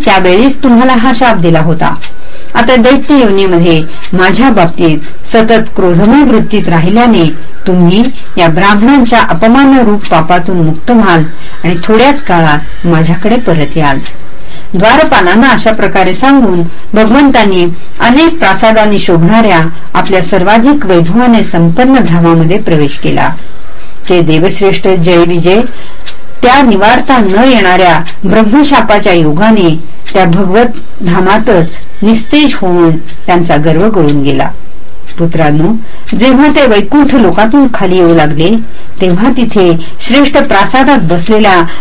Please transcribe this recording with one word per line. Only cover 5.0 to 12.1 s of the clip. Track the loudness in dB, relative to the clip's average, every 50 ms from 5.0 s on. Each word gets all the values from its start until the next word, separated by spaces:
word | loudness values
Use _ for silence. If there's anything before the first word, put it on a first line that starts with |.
| -2 -2 -4 -4 -2 -2
सतत | 0 0 0 2 0 0 0 -2 -2
क्रोधमय | -2 0 0 0 2 2 2 2 2
वृत्तीत | 2 2 2 0 0 0 -2 -2 0 0
राहिल्याने | 0 0 0 0 0 2 2 2 2 2 0 0 0 -2 -2 -2 -2 -2 -2
तुम्ही | 0 0 2 2 2 2 2 0 0 -2 -2 -2 -2 -2 0
या | 0 0
ब्राह्मणांच्या | 0 0 0 0 2 2 2 2 2 2 2 2 0 0
अपमानरूप | 0 0 -2 0 0 2 2 2 2 4 2 2 2 0 0 0 -2
पापातून | 0 0 0 0 0 0 0 0 -2 0
मुक्त | 0 0 0 0 0 0 0
व्हाल | 0 2 2 2 0 0 0 0 -2 -2 -4 -4 -2 -2 -2
आणि | -2 -2 -2 -2
थोड्याच | 0 0 2 2 2